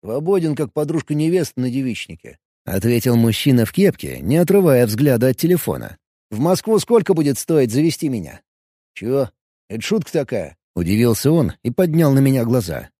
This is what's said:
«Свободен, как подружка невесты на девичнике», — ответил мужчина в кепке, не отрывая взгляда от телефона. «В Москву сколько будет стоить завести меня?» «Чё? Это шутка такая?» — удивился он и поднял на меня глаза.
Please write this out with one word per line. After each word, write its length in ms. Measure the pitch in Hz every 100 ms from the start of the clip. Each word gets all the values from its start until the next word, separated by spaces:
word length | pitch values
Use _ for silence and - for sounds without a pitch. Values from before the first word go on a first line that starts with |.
«Свободен, 520 | 104 123 160 196 160
как 180 | 147 147
подружка 420 | - 151 165 -
невесты 460 | 151 156 180 147 -
на 100 | 127
девичнике», — 680 | 127 131 104 - 82 58 - _ _
ответил 520 | - 95 113 120 127 117
мужчина 480 | 117 107 143 127
в 80 | 110
кепке, 460 | - 196 - 69 64
не 160 | 78 156
отрывая 500 | 175 202 180 127 120
взгляда 420 | 110 143 120 127
от 80 | 127
телефона. 600 | 165 180 - 69 53 - _ _ _
«В 100 | 104
Москву 380 | 156 185 - 220
сколько 360 | - 233 180
будет 240 | 170 147 120
стоить 340 | - 160 123
завести 360 | 120 160 - 156
меня?» 340 | 120 76 - _ _ _ _ _
«Чё? 360 | - 110 135 123 _ _ _ _
Это 100 | 113
шутка 320 | - 214 -
такая?» — 440 | 160 135 113 76 _ _
удивился 560 | - 87 107 120 110 135
он 240 | 165 104 -
и 80 | 120
поднял 420 | 123 180 160 151
на 60 | 135
меня 260 | 135 131
глаза. 460 | 117 127 87 67 - _